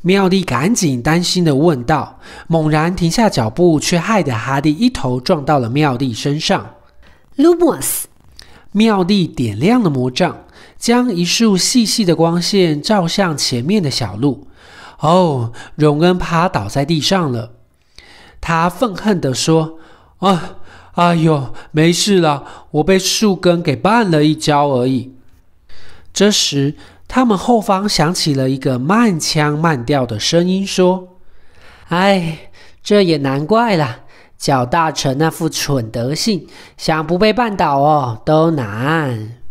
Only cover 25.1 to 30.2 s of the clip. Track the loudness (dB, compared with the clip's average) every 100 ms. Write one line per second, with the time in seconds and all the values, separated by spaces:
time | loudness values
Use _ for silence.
25.1 | -18 -20 -20 _ _ _ -10 -10 -14 -14
26.1 | 0 2 2 -2 -2 -2 -4 -20 -20 -4
27.1 | 0 2 0 2 0 2 0 0 0 0
28.1 | 0 -2 0 -2 -2 -2 -2 0 2 2
29.1 | 0 -2 -2 0 0 0 -2 -2 -2 -2
30.1 | -4